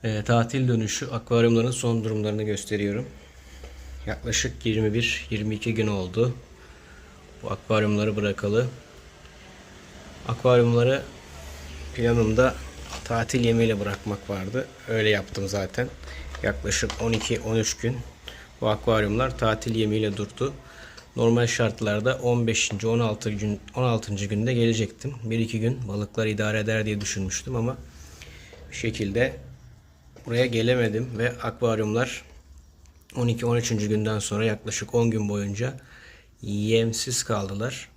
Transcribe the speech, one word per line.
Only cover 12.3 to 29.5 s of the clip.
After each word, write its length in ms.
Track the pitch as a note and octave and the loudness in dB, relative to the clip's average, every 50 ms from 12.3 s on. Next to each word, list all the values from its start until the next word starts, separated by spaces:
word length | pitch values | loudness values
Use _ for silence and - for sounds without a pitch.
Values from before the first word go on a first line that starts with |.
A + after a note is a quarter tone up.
| A2 A#2 B2+ C3 - - - - - - - - - - - | 6 6 4 4 4 -2 -12 -14 -16 -16 -14 -12 -12 -12 -6
tatil 400 | - C#3+ B2 A2+ - - C3 A#2+ | -2 -2 -2 -2 0 0 2 4
yemiyle 360 | A#2 A#2 A#2 A2+ A2+ A2 G2+ | 4 6 6 6 4 4 0
bırakmak 500 | G2+ G2+ G2 F#2 - G#2+ G#2 G2 - - | 0 -4 -4 -6 -4 -6 -6 -6 -4 -6
vardı. 380 | G2+ F#2+ F#2+ G2 A2 B2+ C3 - - - - - | -6 -4 -4 -4 -4 -4 -6 -6 -12 -18 -8 -4
Öyle 200 | A2+ A2 G#2+ G#2+ | 0 2 4 4
yaptım 400 | G#2 G2 F#2+ - - - G2 F#2+ | 4 2 0 -4 -6 -6 -4 -2
zaten. 400 | G2 G2+ F#2+ F#2 - - B2+ - - - - - - - - - - - - | -2 -2 -2 -2 -2 -4 -4 -4 -6 -12 -14 -14 -14 -12 -12 -12 -10 -4 -2
Yaklaşık 480 | G#2 G2+ - - G#2 F#2+ - - A2 - - A#2+ | -2 -2 -2 -2 -2 -2 0 -2 -2 -4 -2 -2
on 100 | A2+ A2+ | 0 0
iki, 280 | A2 - - A#2 A2+ | 0 0 -2 -2 -2
on 160 | - A2 A2+ | -2 0 0
üç 200 | A2+ A2 - - | 0 0 0 -2
gün 200 | - - A#2 C3 B2 A#2+ - - - - - - - - - - - | -2 -2 -4 -4 -4 -8 -12 -16 -20 -20 -18 -18 -18 -20 -20 -10 -2
bu 80 | - A2 | 0 0
akvaryumlar 680 | G#2+ G2+ - - A2+ A2 G#2 G#2 G#2 A2+ B2+ C3 B2+ - | 0 2 2 2 2 4 2 2 2 0 0 0 -2 0
tatil 360 | A#2+ A2 G#2+ A2 - B2 A2+ | 2 2 2 0 -2 -4 0
yemiyle 420 | A2 A2 G#2+ G#2+ A2 G#2+ G#2 G2+ | 0 2 2 2 2 0 0 -2
durdu. 360 | G2 G#2 G2+ - - - C#3 C#3 - - - - - - - - - - - - | -4 -6 -8 -4 -4 -4 -4 -4 -8 -18 -20 -20 -20 -20 -20 -20 -20 -20 -12 -2
Normal 300 | - A#2 A#2 A#2 A#2+ A#2+ | 2 4 4 6 4 4
şartlarda 720 | A2+ - - A#2+ G#2+ G2+ - A2+ G#2+ G#2 G#2+ G#2+ B2+ B2+ A#2+ | 2 2 2 2 0 0 0 -2 0 0 2 2 0 0 2
on 280 | - B2 A#2+ A#2+ A#2 | 2 2 2 2 2
beşinci, 400 | A2+ A2 A2 - - G#2+ G2 A2+ | 2 2 0 0 -2 -2 -2 0
on 120 | A2+ A2+ A#2 | 0 2 2
altı 320 | A#2 A2 G#2+ G#2+ - A2+ | 2 2 0 -2 -4 -4
gün, 300 | G#2 G2+ G#2+ G#2 G#2 G2 - - - | -4 -2 -2 -2 -2 -2 -6 -10 -4
on 80 | C3 B2+ | 0 0
altıncı 440 | B2 A#2 G#2+ - - G#2 G2 G2+ | 2 2 0 0 -4 -4 -4 -2
günde 280 | G2 G#2 G#2 A2 A#2+ B2+ | -2 0 0 2 2 2
gelecektim. 600 | A#2 A#2 A2+ A2+ A2+ A2 G2+ - - - C3+ C#3+ A#2 A2 | 4 4 4 4 2 0 -2 -4 -8 -10 -10 -10 -8 -6
Bir 140 | A2 A2+ A2+ | -4 0 0
iki 220 | A2+ G#2+ - A2 | 0 0 0 0
gün 280 | G#2+ A#2 C3 C3+ B2 G2+ | 0 0 0 -2 -4 -4
balıklar 380 | G2 G#2 G#2 G#2 - - A2 | -4 -4 -4 -4 -2 -2 0
idare 320 | A2 G#2+ G#2 G#2+ G#2+ G#2+ A2 | 0 0 0 0 0 0 0
eder 280 | G#2 G#2+ A2 A2 G#2+ | 0 2 0 0 0
diye 140 | G#2+ G#2+ G#2 | 0 -2 -2
düşünmüştüm 560 | G2+ - - G2+ F#2+ F#2+ F#2 - - - C3 | -4 -4 -4 -4 -4 -4 -4 -6 -6 -4 -2
ama 200 | A#2+ A2+ B2 C3 - - - - - - - - - - - - - - - - - - - | -2 -2 -2 -2 -6 -12 -18 -18 -20 -20 -20 -20 -20 -20 -20 -20 -20 -20 -20 -20 -20 -18 -14
bir 60 | - | -10
şekilde 600 | - - A2+ A2 - A2 G2 G2 A2+ B2 C3+ C3+ - - - | -4 -4 -4 -2 -2 -4 -2 2 2 2 0 0 -6 -16 -18